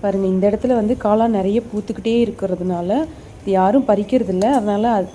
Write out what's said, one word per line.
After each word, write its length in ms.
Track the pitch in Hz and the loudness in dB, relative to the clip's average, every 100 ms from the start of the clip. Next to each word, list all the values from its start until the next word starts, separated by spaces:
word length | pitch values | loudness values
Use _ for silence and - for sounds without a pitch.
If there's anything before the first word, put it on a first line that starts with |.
பாருங்க, 260 | 208 196 190 | -2 -2 0
இந்த 100 | 190 202 | 2 2
இடத்துல 260 | 214 247 247 | 0 0 0
வந்து 120 | 214 247 214 | 0 -2 2
காளான் 340 | 214 226 214 | 2 2 0
நிறைய 200 | 190 214 233 | 0 -2 -2
பூத்துக்கிட்டே 500 | 208 208 220 220 233 233 | -8 -8 -6 -2 0 0
இருக்கிறதுனால 640 | - 190 180 180 175 175 233 320 - - - | -2 -6 -4 -4 -4 -2 -2 -2 -8 -20 -14
இது 120 | - 190 | -2 2
யாரும் 300 | 185 247 - | 4 4 2
பறிக்கிறதில்ல. 560 | 208 208 254 202 185 208 269 | 0 2 -2 0 0 2 2
அதனால 300 | 208 202 233 220 | 0 0 0 0
அது 120 | 185 | -2